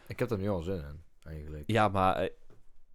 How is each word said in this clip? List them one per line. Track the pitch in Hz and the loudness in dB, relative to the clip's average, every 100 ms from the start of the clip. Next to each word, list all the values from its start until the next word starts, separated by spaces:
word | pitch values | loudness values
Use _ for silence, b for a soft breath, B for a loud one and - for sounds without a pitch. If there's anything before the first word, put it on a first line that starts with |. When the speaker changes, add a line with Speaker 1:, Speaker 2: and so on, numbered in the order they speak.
| b | b
Speaker 1:
Ik | 117 | -2
heb | 123 | 0
er | 101 | 0
nu | 101 | 0
al | 95 | -2
zin | 82 | -2
in, | 95 73 76 - - | -4 -6 -12 -16 -20
eigenlijk. | - 78 76 76 73 | -14 -10 -10 -8 0
Speaker 2:
Ja, | 107 107 | 4 4
maar, | 98 92 - | 6 4 4
eh, | 95 - - - - - - | 0 -4 -16 -18 -16 -16 -16